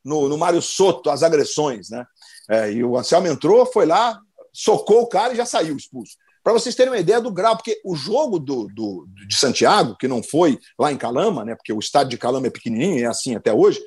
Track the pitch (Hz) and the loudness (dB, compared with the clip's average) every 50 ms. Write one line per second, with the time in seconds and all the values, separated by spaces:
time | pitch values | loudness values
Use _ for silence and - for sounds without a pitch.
0 | - 131 151 147 139 139 147 151 170 180 175 170 - - - - 190 190 170 - | -8 -4 -2 0 0 0 0 0 0 0 0 0 -2 -2 0 2 2 2 2 0
1 | - 151 147 127 160 165 165 147 123 - - 151 151 147 123 104 87 98 110 123 | -2 -2 0 2 2 2 2 2 0 0 -2 -2 -2 -2 -4 -6 -10 -14 -14 -14
2 | 120 - _ _ _ - - - - - 107 113 110 104 104 120 120 120 120 123 | -14 -16 _ _ _ -20 -20 -16 -4 -2 0 0 0 -2 -2 -2 -2 0 -2 -2
3 | 120 - 160 175 190 170 143 120 - 156 208 247 247 254 - 214 175 156 170 202 | 0 2 2 2 2 0 -2 0 2 4 6 6 4 4 2 2 2 4 4 2
4 | 233 240 220 - _ _ _ - - _ - - - - 208 - - - 220 233 | 2 0 -2 -6 _ _ _ -20 -20 _ -16 -4 0 0 0 2 4 4 4 4
5 | 233 233 - 185 220 254 254 220 - - - 226 170 160 143 131 - - - 127 | 4 4 0 0 0 0 -2 -4 -4 -2 -2 -2 -2 -2 -4 -8 -12 -14 -16 -16
6 | 107 - - _ _ _ _ _ - 190 226 233 - 254 - - 254 262 254 214 | -16 -18 -20 _ _ _ _ _ 0 2 2 2 0 0 2 2 2 2 2 2
7 | 165 165 220 240 226 254 190 170 196 226 220 220 - 233 214 - - 196 175 147 | 2 2 2 2 0 -2 -2 0 2 2 2 0 -2 -6 -6 -6 -6 -6 -8 -6
8 | 131 175 220 277 311 262 202 165 135 135 139 123 104 95 101 110 110 101 95 87 | -4 -2 0 0 0 0 -2 -4 -4 -4 -6 -6 -6 -8 -8 -8 -8 -6 -8 -10
9 | 76 92 98 - 98 101 - - - 123 110 - - - - 208 165 123 104 - | -14 -18 -20 -18 -10 -6 -2 0 0 0 2 2 2 4 4 2 2 0 -4 -6
10 | - 127 131 117 98 - - 156 180 160 117 - _ _ _ - 127 151 139 120 | -6 -4 -4 -6 -6 -2 0 2 2 2 2 -2 _ _ _ -2 -2 -2 -2 -4
11 | 120 113 120 147 185 226 190 127 107 113 113 - - - 110 107 - - - 147 | -6 -4 -2 -2 -2 -2 -2 -4 -6 -10 -12 -10 -8 -8 -8 -6 -4 0 0 0
12 | 139 127 123 117 - 120 131 131 131 117 - - - 123 113 113 131 202 175 123 | 0 0 -2 -4 -4 -4 -2 -2 -4 -6 -6 -8 -8 -6 -4 -2 -2 -2 0 -2
13 | 120 117 110 - - 135 117 95 - 117 107 131 185 208 147 - - | -2 -4 -4 -6 -6 -6 -6 -2 0 0 2 4 4 4 2 0 -6